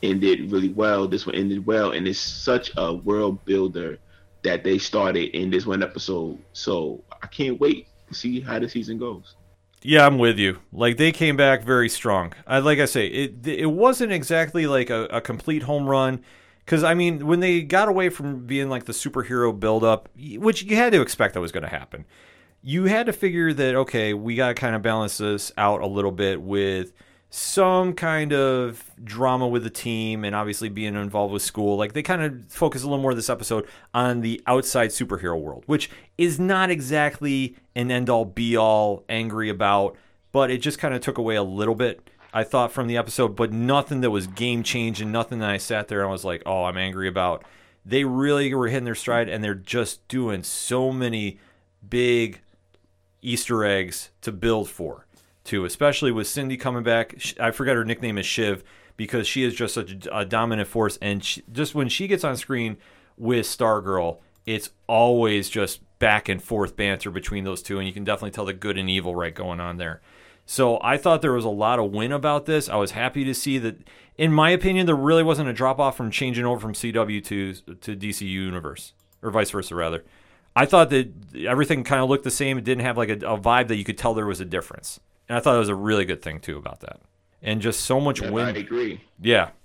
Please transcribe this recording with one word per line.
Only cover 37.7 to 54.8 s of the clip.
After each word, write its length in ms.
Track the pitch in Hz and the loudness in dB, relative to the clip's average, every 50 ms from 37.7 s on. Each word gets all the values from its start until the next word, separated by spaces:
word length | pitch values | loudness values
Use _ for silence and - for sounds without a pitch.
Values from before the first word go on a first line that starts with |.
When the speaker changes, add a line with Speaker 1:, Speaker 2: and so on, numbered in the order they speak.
| _ | _
Speaker 2:
an 160 | 123 120 123 | -4 -2 0
end-all, 340 | 127 123 123 120 123 117 113 | 0 0 2 2 2 2 2
be-all 800 | 101 92 110 117 117 117 113 110 110 110 107 107 104 101 95 - _ | 0 -2 -2 0 2 4 4 6 6 6 4 4 2 0 -4 -6 _
angry 420 | 113 113 113 113 107 110 110 107 | -4 -4 -4 -4 -4 -4 -4 -4
about, 460 | 104 95 107 98 101 101 98 95 - - _ _ _ _ _ _ | -2 0 2 2 4 4 2 0 -2 -8 _ _ _ _ _ _
but 180 | _ 139 135 127 | _ 2 2 2
it 100 | 127 127 | 2 -2
just 200 | 127 147 151 - | -2 -4 -4 -2
kinda 180 | - 151 131 127 | -4 -4 -2 -2
took 220 | 120 - 131 - | -4 -4 -4 -2
away 160 | 120 113 110 | -2 0 0
a 80 | 107 101 | 0 0
little 320 | 95 92 98 107 110 113 | -2 -2 -2 0 0 0
bit, 340 | 104 123 120 104 - - - _ _ - - - | 0 0 -2 -2 -4 -16 -20 _ _ -20 -6 -4
I 100 | 110 110 | -4 -2
thought, 280 | - - 131 123 117 | 0 0 0 0 0
from 160 | - - 127 117 | -2 -4 -4 -2
the 80 | 117 | 0
episode, 400 | 117 117 - - - 131 113 101 | -2 -2 -4 0 0 0 0 2
but 160 | - 120 113 | 0 -2 0
nothing 480 | 107 113 117 123 139 143 139 - 147 135 | 0 -2 0 2 2 2 2 0 -2 0
that 120 | 123 123 | 0 0
was 160 | 107 101 92 92 | 0 0 -2 -4
game-changing, 840 | 95 98 117 123 120 117 113 - - 123 117 113 110 98 107 107 | -6 -4 -2 -2 -2 -2 -2 -2 -2 -2 -2 -2 -4 -4 -6 -4
nothing 280 | 107 117 113 - 131 117 | -2 -2 -4 -4 -4 -4
that 100 | 110 104 | -2 -2
I 80 | 101 98 | -2 -2
sat 320 | - - 117 107 104 - | -2 -2 -4 -4 -4 -2
there 120 | 107 101 | -2 -2
and 100 | 98 98 | 0 0
was 120 | 98 92 92 | -2 -4 -4
like, 180 | 95 87 85 - | -6 -6 -6 -4
"Oh, 200 | - 95 95 90 | -2 -2 0 0
I'm 120 | 90 90 92 | -2 -2 -2
angry 300 | 92 95 95 92 95 95 | -4 -4 -4 -2 -4 -2
about." 360 | 90 95 92 90 85 - - - - - - _ _ _ _ | 0 0 0 0 0 -2 -6 -16 -20 -20 -20 _ _ _ _
They 200 | 98 107 135 143 | -2 0 0 2
really 480 | 135 127 127 135 143 147 143 143 135 131 | 2 0 0 2 2 2 2 2 0 0
were 140 | 135 123 117 | 0 0 0
hitting 180 | 123 135 123 | 0 -2 -2
their 100 | 120 117 | -4 -6
stride, 320 | - - - 120 117 117 104 | -6 -2 0 0 0 0 0
and 160 | 80 110 107 | -2 -4 -2
they're 120 | 104 101 | -4 -4
just 520 | 95 92 - - 123 117 - - - _ _ | -4 -6 -6 -4 -2 -2 -4 -6 -14 _ _
doing 360 | - 131 127 113 104 95 90 | -4 -2 -2 -2 -2 -4 -6
so 480 | - - - - - 120 127 131 131 | -8 -8 -8 -6 -2 -2 0 0 0
many 480 | 131 127 127 120 113 110 104 101 95 - _ _ _ _ _ _ _ _ - 101 | -2 -2 -2 -2 -2 -2 -4 -6 -6 -10 _ _ _ _ _ _ _ _ -14 -4
big 520 | 113 123 123 123 120 120 117 110 95 - _ _ _ _ _ _ _ _ _ _ _ _ _ _ _ _ | 0 0 2 4 4 2 2 0 -4 -10 _ _ _ _ _ _ _ _ _ _ _ _ _ _ _ _
Easter 440 | _ 123 120 117 - - 120 113 107 | _ -4 -4 -4 -2 -2 0 0 2
eggs 460 | 104 101 98 95 90 85 - - - _ _ | 2 2 2 0 -4 -8 -10 -12 -14 _ _
to 100 | - - | -10 -10
build 380 | 104 92 98 117 113 113 107 - | -8 -2 2 2 2 2 0 -4
for, 360 | - - | -8 -10